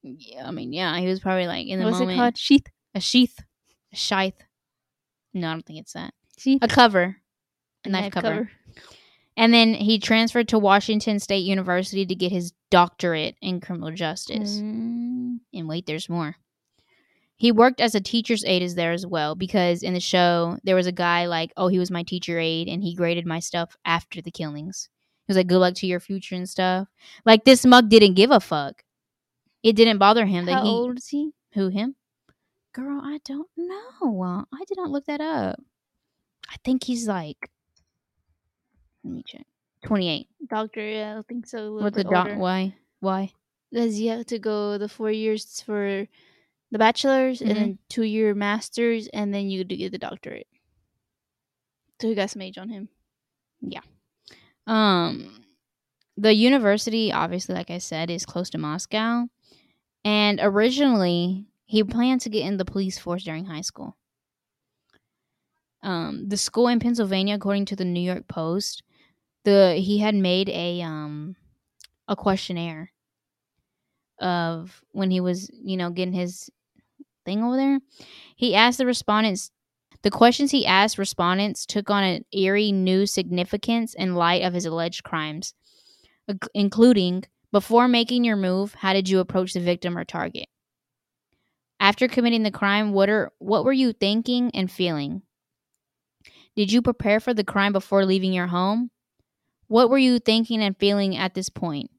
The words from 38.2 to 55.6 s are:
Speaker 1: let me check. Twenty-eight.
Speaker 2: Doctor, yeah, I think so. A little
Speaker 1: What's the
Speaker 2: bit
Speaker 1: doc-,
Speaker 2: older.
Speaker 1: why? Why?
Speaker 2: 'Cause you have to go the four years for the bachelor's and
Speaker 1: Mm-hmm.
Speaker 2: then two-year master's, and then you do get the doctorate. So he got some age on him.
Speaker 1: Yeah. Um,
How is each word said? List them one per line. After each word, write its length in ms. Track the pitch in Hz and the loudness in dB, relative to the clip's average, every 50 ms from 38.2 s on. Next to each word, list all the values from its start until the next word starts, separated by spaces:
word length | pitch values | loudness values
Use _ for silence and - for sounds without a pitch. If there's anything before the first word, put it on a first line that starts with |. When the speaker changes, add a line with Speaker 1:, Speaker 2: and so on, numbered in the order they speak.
| _ _ _ _ _ _ _ _ _ _ _ _ _ _ _ _ _ | _ _ _ _ _ _ _ _ _ _ _ _ _ _ _ _ _
Speaker 1:
let 120 | - - | -14 -12
me 80 | - - | -12 -14
check. 200 | - - - - _ _ _ _ _ _ _ _ | -16 -20 -20 -20 _ _ _ _ _ _ _ _
Twenty-eight. 420 | - 220 202 185 175 156 143 - _ _ _ 311 | -2 -2 0 0 -2 -4 -6 -8 _ _ _ -16
Speaker 2:
Doctor, 400 | 247 - 220 220 220 - 226 208 | -8 -6 -6 -6 -6 -8 -10 -10
yeah, 320 | 214 214 214 214 214 214 220 | -8 -8 -8 -8 -10 -10 -14
I 40 | 214 | -14
think 240 | _ 233 240 226 | _ -12 -12 -12
so. 100 | - - | -12 -12
A 40 | 233 214 | -12 -10
little 180 | 214 214 214 208 | -10 -8 -4 -4
Speaker 1:
What's 120 | 208 202 | -4 -2
the 80 | 208 190 | -2 -2
Speaker 2:
bit 60 | 185 | 0
Speaker 1:
doc-, 160 | 196 180 180 202 | 0 0 0 0
Speaker 2:
older. 100 | 208 208 | -4 -4
Speaker 1:
why? 360 | 190 180 185 185 190 190 190 _ _ _ _ _ | -2 -2 -2 -2 -4 -4 -8 _ _ _ _ _
Why? 320 | - 196 190 190 196 185 _ _ _ _ _ _ _ _ - | -4 -4 -2 -2 -4 -8 _ _ _ _ _ _ _ _ -6
Speaker 2:
'Cause 240 | 233 240 233 214 208 | -4 -2 -2 -2 -2
you 120 | 220 226 | -4 -4
have 160 | 226 233 233 | -4 -4 -8
to 120 | - 240 226 | -8 -8 -6
go 380 | 190 220 214 208 208 208 208 | -4 -4 -4 -2 -4 -4 -4
the 140 | 202 202 208 | -6 -6 -8
four 200 | - - 226 214 | -10 -6 -4 -4
years 520 | 214 220 220 220 214 214 - - - - - | -4 -2 -2 -2 -2 -4 -6 -12 -16 -16 -10
for 440 | - 214 208 202 202 196 196 202 - _ _ _ _ _ _ _ _ _ _ _ _ - | -6 -6 -4 -4 -4 -4 -6 -6 -10 _ _ _ _ _ _ _ _ _ _ _ _ -2
the 60 | 214 | 2
bachelor's 600 | 220 226 240 - - 277 269 262 262 262 254 240 | 4 4 4 2 0 2 2 2 2 0 -2 -2
and 100 | 262 220 | -2 -2
Speaker 1:
Mm-hmm. 80 | 208 214 | 0 0
Speaker 2:
then 200 | 214 226 190 - _ _ | 0 -2 -2 -8 _ _
two-year 440 | - - 226 220 208 220 220 214 208 | -4 -4 -2 -2 0 2 2 2 2
master's, 760 | 202 208 208 208 220 208 - - - 233 233 233 226 214 - | 0 0 -2 -2 -4 -4 -8 -4 -2 0 0 0 -2 -4 -8
and 260 | - 214 208 202 202 | -8 -6 -4 -4 -4
then 160 | 202 202 196 | -4 -4 -4
you 140 | 190 190 185 | -4 -4 -6
do 100 | 180 185 | -6 -6
get 140 | 185 - 190 | -8 -8 -8
the 80 | - - | -8 -8
doctorate. 480 | - - - - - - - - - _ _ _ _ _ _ _ _ _ _ _ _ _ _ _ _ _ _ _ _ _ _ _ _ _ _ _ _ _ _ _ | -10 -10 -12 -12 -14 -14 -14 -14 -16 _ _ _ _ _ _ _ _ _ _ _ _ _ _ _ _ _ _ _ _ _ _ _ _ _ _ _ _ _ _ _
So 60 | - | -4
he 80 | 220 226 | -4 -2
got 160 | 202 190 196 | -2 -2 -4
some 120 | - 214 190 | -4 -10 -14
age 160 | 185 196 - | -14 -14 -14
on 100 | 185 214 | -14 -12
him. 200 | 233 196 196 208 _ _ _ _ _ _ _ _ _ _ _ _ _ _ | -12 -12 -14 -16 _ _ _ _ _ _ _ _ _ _ _ _ _ _
Speaker 1:
Yeah. 200 | - - - - - _ _ _ _ _ _ _ _ - - _ _ _ _ _ _ - | -14 -12 -12 -12 -16 _ _ _ _ _ _ _ _ -20 -20 _ _ _ _ _ _ -2
Um, 760 | 220 220 220 208 190 175 170 170 160 - - - 104 - _ _ _ _ | 2 2 4 4 4 2 2 -2 -4 -8 -12 -16 -20 -20 _ _ _ _